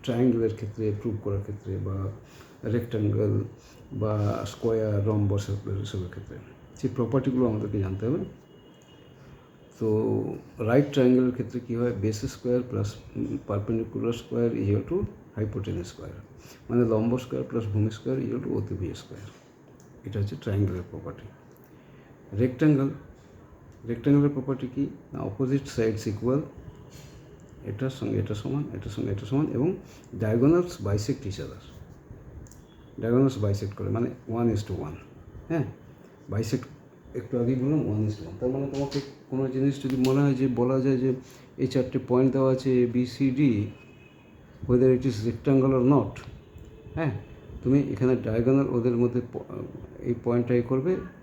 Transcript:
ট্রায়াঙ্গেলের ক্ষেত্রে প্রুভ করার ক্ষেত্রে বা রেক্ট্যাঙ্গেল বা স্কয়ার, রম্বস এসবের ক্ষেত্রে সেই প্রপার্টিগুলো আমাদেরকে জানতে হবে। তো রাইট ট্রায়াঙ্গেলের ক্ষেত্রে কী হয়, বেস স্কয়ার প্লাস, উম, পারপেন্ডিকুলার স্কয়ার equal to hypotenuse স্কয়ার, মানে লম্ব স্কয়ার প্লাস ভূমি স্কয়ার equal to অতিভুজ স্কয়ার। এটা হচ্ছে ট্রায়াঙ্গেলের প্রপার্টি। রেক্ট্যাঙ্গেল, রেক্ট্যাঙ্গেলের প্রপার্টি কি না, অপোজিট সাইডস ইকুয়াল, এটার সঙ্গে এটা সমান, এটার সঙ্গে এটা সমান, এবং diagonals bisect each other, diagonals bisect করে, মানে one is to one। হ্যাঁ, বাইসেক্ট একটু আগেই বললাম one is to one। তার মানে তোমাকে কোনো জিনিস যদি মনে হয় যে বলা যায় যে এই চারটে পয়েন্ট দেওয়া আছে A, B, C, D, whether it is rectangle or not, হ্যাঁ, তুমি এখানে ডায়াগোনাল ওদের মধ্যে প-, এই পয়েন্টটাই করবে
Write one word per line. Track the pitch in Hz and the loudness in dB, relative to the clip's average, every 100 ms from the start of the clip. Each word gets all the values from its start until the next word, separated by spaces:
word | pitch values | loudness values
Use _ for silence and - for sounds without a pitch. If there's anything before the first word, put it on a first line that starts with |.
ট্রায়াঙ্গেলের | - 117 127 113 113 104 | -2 2 4 4 0 -2
ক্ষেত্রে | 104 - 107 104 | -8 -2 -2 -2
প্রুভ | 117 101 | -4 -4
করার | 104 101 101 | -2 -4 -4
ক্ষেত্রে | 101 98 95 98 | -10 -6 -4 -4
বা | 98 98 - - - - - 120 117 | -4 -6 -8 -16 -20 -20 -10 -2 -2
রেক্ট্যাঙ্গেল | - 110 104 104 104 104 104 - - - - 107 | -2 0 2 2 2 2 -2 -12 -20 -20 -12 -4
বা | 107 107 104 110 104 | 0 2 0 0 -6
স্কয়ার, | - 117 113 107 104 104 | -4 0 2 2 2 2
রম্বস | 107 104 101 101 | 2 2 0 -2
এসবের | 101 104 98 104 95 90 | -6 -4 -6 -4 -6 -6
ক্ষেত্রে | - - - - - - - | -10 -14 -16 -18 -20 -20 -6
সেই | 127 - | -4 -2
প্রপার্টিগুলো | 113 135 131 127 123 | 0 2 2 2 2
আমাদেরকে | 107 104 104 95 | 0 -2 -2 -2
জানতে | 98 110 | -2 -2
হবে। | 170 190 - - - - - - - - - - - - - - - | -2 -4 -12 -20 -20 -20 -20 -20 -20 -20 -20 -20 -20 -20 -20 -20 -4
তো | 113 107 110 107 - - - - 113 | 0 2 2 0 -2 -6 -12 -4 4
রাইট | 127 143 | 4 4
ট্রায়াঙ্গেলের | 143 127 127 127 123 | 4 6 6 4 0
ক্ষেত্রে | 104 123 - | -6 -6 -6
কী | 117 | -2
হয়, | 123 101 | -2 0
বেস | 104 107 131 - | -2 -2 -6 -6
স্কয়ার | 127 123 123 | 0 0 0
প্লাস, | 104 104 - | -2 -2 -4
উম, | - - - - - | -10 -6 -4 -4 -2
পারপেন্ডিকুলার | 104 104 113 110 - 113 117 | -2 0 -2 -2 -2 -2 -4
স্কয়ার | - 120 117 117 | -4 0 0 2
equal | 104 101 - | 2 2 2
to | 175 208 - - - | -2 -2 -8 -12 -4
hypotenuse | 107 - 101 92 87 | -4 -4 -4 -6 -6
স্কয়ার, | - - - - - - - - | -12 -14 -14 -18 -20 -20 -20 0
মানে | 120 117 | 4 4
লম্ব | 107 117 123 | 4 4 0
স্কয়ার | - 131 127 | -2 -6 -4
প্লাস | 123 104 | -4 0
ভূমি | 104 107 107 | 2 0 0
স্কয়ার | 127 131 117 | -4 -2 -2
equal | 117 | -4
to | - - | -2 -4
অতিভুজ | 101 90 - - | -4 -4 -6 -8
স্কয়ার। | - - - - - - - - - - - | -14 -16 -16 -20 -20 -20 -20 -20 -20 -16 -8
এটা | 107 | -2
হচ্ছে | 101 - | -2 -4
ট্রায়াঙ্গেলের | - 101 98 92 87 | -2 2 2 0 -8
প্রপার্টি। | 78 - - - - - - - - - - - - - 101 | -12 -12 -14 -18 -20 -20 -20 -20 -20 -20 -20 -20 -20 -8 0
রেক্ট্যাঙ্গেল, | 123 127 156 139 139 - - - - - - - - - - | 0 4 4 4 2 -4 -16 -20 -20 -20 -20 -20 -20 -16 -8
রেক্ট্যাঙ্গেলের | 117 147 143 143 143 | -2 4 6 4 0
প্রপার্টি | 131 131 127 - | -4 -4 -4 -4
কি | 143 - - | -4 -6 -12
না, | 123 113 | -6 -6
অপোজিট | 104 131 139 - - | -2 0 0 -2 0
সাইডস | 113 107 110 | 0 0 -4
ইকুয়াল, | 101 117 139 156 - - - - - - - - - - - 104 | -2 0 0 -2 -14 -18 -18 -20 -20 -20 -20 -20 -20 -20 -14 -10
এটার | 104 135 135 | -4 -4 -2
সঙ্গে | 110 104 | -2 -2
এটা | 101 104 | -2 -4
সমান, | - 139 147 104 | -2 -2 -4 -6
এটার | 101 - | -8 -4
সঙ্গে | - 101 | -2 -4
এটা | 101 | 0
সমান, | 135 156 113 | 0 0 2
এবং | 156 196 - - - 95 | 0 0 -8 -20 -14 -4
diagonals | 107 117 139 175 175 - 98 | 0 4 6 6 2 -4 0
bisect | 104 120 135 101 | 0 0 -4 -6
each | 95 69 | -8 -10
other, | - - - - - - - - - - - - - - - | -12 -18 -20 -20 -20 -20 -20 -18 -18 -18 -20 -20 -20 -18 -6
diagonals | 113 123 135 127 | 2 4 4 2
bisect | 104 98 101 - | 0 0 -4 -6
করে, | 98 110 | -4 -2
মানে | 120 127 - 113 | -2 -6 -8 0
one | 117 104 | 2 0
is | - | -4
to | 85 147 | -6 -6
one। | - - - - - - | -12 -16 -20 -20 -20 -4
হ্যাঁ, | 165 131 - - - - - - | -2 -2 -8 -20 -20 -20 -20 -6
বাইসেক্ট | 101 113 123 - - - - - 117 | -4 -2 -4 -4 -18 -20 -20 -12 -12
একটু | - 123 | -4 -2
আগেই | 120 127 | 0 2
বললাম | 135 151 107 | 2 0 0
one | 107 107 | 0 0
is | - | -2
to | 85 | -10
one। | 95 | -4
তার | 127 | -2
মানে | 135 139 | -2 -4
তোমাকে | 135 139 143 - - - | -2 -2 -4 -6 -16 -6
কোনো | 131 135 131 | -4 -2 2
জিনিস | 139 135 | 0 0
যদি | 131 131 131 | -2 2 4
মনে | 135 | 4
হয় | 143 127 | 4 4
যে | 135 120 | 2 2
বলা | 120 135 131 | 2 2 2
যায় | 131 | 2
যে | 131 131 - - - - | 2 0 -6 -20 -20 -4
এই | 135 | 0
চারটে | 135 127 139 - | 0 0 -2 2
পয়েন্ট | 123 131 135 | 4 6 4
দেওয়া | 131 127 | 4 4
আছে | 135 127 | 4 4
A, | 120 | 4
B, | 120 127 - | 2 -2 0
C, | 139 127 | 0 4
D, | 147 107 104 - - - - - - - - - - | 4 4 -2 -8 -20 -20 -20 -20 -20 -20 -20 -12 2
whether | 123 131 127 | 6 6 6
it | 131 | 2
is | 107 113 | 0 -4
rectangle | 113 - 135 131 131 | -2 4 4 6 4
or | 123 143 | 6 6
not, | 104 - - - - - - - - 151 | 4 -6 -16 -18 -20 -20 -20 -20 -10 -4
হ্যাঁ, | 156 101 - - - - | -2 -4 -10 -18 -16 -6
তুমি | 127 139 - | 2 2 2
এখানে | 104 127 127 113 | 0 2 2 2
ডায়াগোনাল | 110 120 135 139 123 | 2 4 4 4 2
ওদের | 120 117 | 2 2
মধ্যে | 120 120 - | 2 0 -4
প-, | - - - - - - - 123 | -10 -10 -10 -10 -12 -16 -8 -4
এই | 117 120 | -2 2
পয়েন্টটাই | 120 120 123 120 | 0 4 2 2
করবে | 131 160 185 - - | 0 0 -2 -4 -14